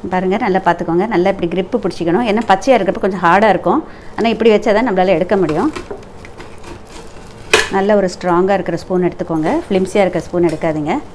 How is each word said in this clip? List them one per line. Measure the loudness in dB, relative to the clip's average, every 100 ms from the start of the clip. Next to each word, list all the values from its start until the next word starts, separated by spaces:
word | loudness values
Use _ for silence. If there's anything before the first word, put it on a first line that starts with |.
| -4
பாருங்க, | -2 0 0
நல்லா | 0 2 2
பார்த்துக்கோங்க. | 0 0 0 0
நல்லா | 0 0
இப்படி | 0 -2
கிரிப்பு | -2 -2 -2
பிடிச்சிக்கணும். | -4 -4 0 0 2
ஏன்னா | 0 2
பச்சையா | 0 4 4
இருக்கிறப்ப | 4 0
கொஞ்சம் | -2 0 2
ஹார்டா | 4 4
இருக்கும். | 4 2 0 -2 -16 -14 -2
ஆனா | -2
இப்படி | 2 4
வச்சாதான் | 4 4 2 2
நம்மளால | 2 2 2
எடுக்க | 2 2
முடியும். | 2 0 0 -4 -12 -14 -14 -18 -18 -18 -18 -16 -16 -18 -18 -18 -18 -18 -18 -18 -2 0 2 0
நல்ல | 2 4
ஒரு | 2 -2
ஸ்ட்ராங்கா | 0 2 2 2
இருக்கிற | 0 -6
ஸ்பூன் | -2 0 0
எடுத்துக்கோங்க, | -2 -6 -2 0 -2 0
ஃப்ளிம்ஸியா | 0 0 2
இருக்கிற | 2 0 -4
ஸ்பூன் | 0 0
எடுக்காதீங்க. | 0 -2 -2 -2 -4 -4